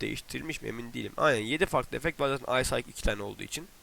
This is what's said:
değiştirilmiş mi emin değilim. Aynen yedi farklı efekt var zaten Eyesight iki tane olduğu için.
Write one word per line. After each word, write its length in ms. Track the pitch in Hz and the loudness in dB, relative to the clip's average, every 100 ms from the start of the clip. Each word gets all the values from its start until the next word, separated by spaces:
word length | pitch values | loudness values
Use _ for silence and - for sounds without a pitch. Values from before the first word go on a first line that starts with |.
değiştirilmiş 600 | 107 - - 131 156 151 | -4 -4 -6 -8 -6 -6
mi 60 | 110 | -6
emin 240 | 113 120 | -6 -6
değilim. 200 | 117 104 - | -6 -6 2
Aynen 300 | 151 120 110 | 4 4 2
yedi 200 | 151 185 | 2 4
farklı 300 | 147 123 123 | 2 0 -2
efekt 240 | 165 - | -2 0
var 80 | 139 | 0
zaten 260 | 135 - | 0 2
Eyesight 340 | 127 131 123 127 | 2 4 0 -2
iki 140 | - | -2
tane 200 | - 104 | 0 0
olduğu 200 | 101 104 | -2 -6
için. 260 | 104 - 185 - | -8 -8 -10 -16